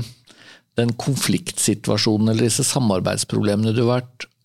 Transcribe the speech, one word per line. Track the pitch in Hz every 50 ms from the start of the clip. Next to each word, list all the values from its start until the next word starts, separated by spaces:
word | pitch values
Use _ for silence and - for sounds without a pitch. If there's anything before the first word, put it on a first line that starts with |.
| 117 - - _ _ - - - - - - - _ _ -
den | - 120 120 117
konfliktsituasjonen | - - 139 135 127 - - 98 - - - - - - - 101 104 - 110 107 107 - 113 107 104 110 110
eller | 110 110 120 117
disse | - - 123
samarbeidsproblemene | - - 139 127 107 95 92 - 101 98 101 - - - 110 104 104 101 101 110 113 107
du | 123 120
har | 117 123 123
vært | 123 - - - - - _ _